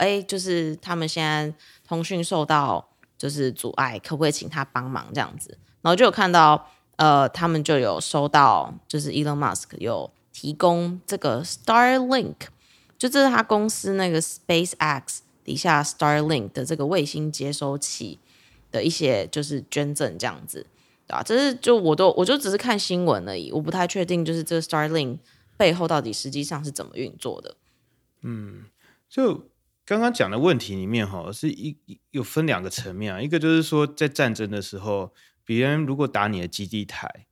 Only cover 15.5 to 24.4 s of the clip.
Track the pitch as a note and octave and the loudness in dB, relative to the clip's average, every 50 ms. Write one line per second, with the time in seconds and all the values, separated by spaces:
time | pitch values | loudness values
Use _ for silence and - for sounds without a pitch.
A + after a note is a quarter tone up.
15.5 | C#3+ C3+ - F3+ D#3 D3 D3+ - - - D#3 D3 D3 D3+ D3+ D#3 D#3+ C3 G2+ G2 | -6 -2 2 4 4 4 2 0 -2 0 2 4 4 4 2 2 0 0 -2 -4
16.5 | - C#3 B2+ C#3 E3 D#3 C#3 D3 D#3+ F3+ D3 D3 - D3+ D3+ D#3 D3 - C#3 C#3+ | -6 -6 -6 -4 -2 -2 -2 0 0 0 0 -2 -4 -4 -4 -4 -4 -4 -6 -6
17.5 | D3 - D3 C#3 C#3 C#3+ - - - - B2 F#2+ D2+ - _ _ _ _ _ _ | -6 -4 -4 -4 -4 -4 -6 -8 -8 -8 -10 -12 -14 -16 _ _ _ _ _ _
18.5 | _ _ _ _ - A#2+ G#2 E3 E3 - D#3+ C3 B2 G2+ F#2 - - D3+ C#3+ D3+ | _ _ _ _ -4 -2 -2 0 0 0 2 2 2 2 0 -4 -4 -6 -6 -4
19.5 | D3 C#3 - - - D3 D3 C#3+ D3 - D3+ A2+ D#2+ F2 A#2+ A#2+ E2+ C2+ - - | -6 -8 -8 -6 -4 -2 -2 -2 -2 -2 -4 -4 -4 -4 -6 -6 -6 -8 -12 -14
20.5 | - - - - _ _ _ _ _ _ _ - - - - - A3 B3+ C#4+ C#4 | -14 -14 -16 -18 _ _ _ _ _ _ _ -8 -6 -6 -2 0 2 2 2 2
21.5 | B3 B3 - A#3+ A#3+ A3 F#3 D#3+ D3+ D3+ F#3+ F3+ - - F3+ G3+ C#4 C#4+ - G3 | 0 0 4 4 4 6 6 4 4 6 6 6 6 4 4 2 2 0 0 -2
22.5 | G3 G#3 A#3 B3 A3 G3+ - - F#3 F3+ F3+ E3 A#2+ G2 F2 G2+ F#2+ F2+ D#2+ B1 | -2 -2 0 0 -2 -2 -2 -2 -2 0 2 2 2 0 -2 -6 -8 -8 -8 -6
23.5 | - D#3 D3+ D#3 E3+ F#3 F3 F3 - G3 F3 F3 F3+ E3+ E3 D#3+ E3 E3 | -6 -6 -4 -4 -2 -2 -2 -2 -2 -2 -2 0 0 0 0 -2 -2 -4